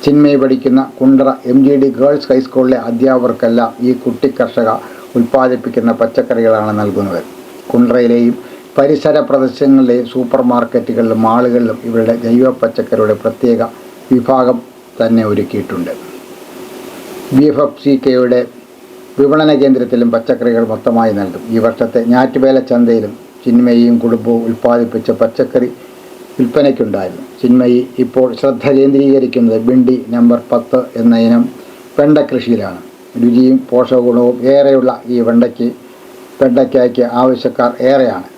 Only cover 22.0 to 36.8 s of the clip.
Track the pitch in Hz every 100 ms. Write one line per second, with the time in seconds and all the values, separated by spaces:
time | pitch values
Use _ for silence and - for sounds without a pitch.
22 | 117 123 131 131 131 135 131 120 120 113
23 | 104 - - - - 120 123 120 120 117
24 | 117 113 113 117 113 113 120 120 117 113
25 | - - 113 - 123 127 120 - - -
26 | - - - - 120 151 143 127 110 98
27 | 92 - - - 123 127 123 123 123 -
28 | 120 131 127 113 139 120 143 135 139 139
29 | 139 135 127 127 117 110 113 127 123 127
30 | 110 120 120 120 - 120 - 127 123 117
31 | 117 117 113 117 123 - - - - -
32 | 143 151 135 127 117 113 95 92 - -
33 | - 117 120 120 127 131 - 123 123 131
34 | 120 117 123 127 123 139 139 135 127 113
35 | 117 123 113 117 117 - 120 - - -
36 | - - - - 135 123 127 135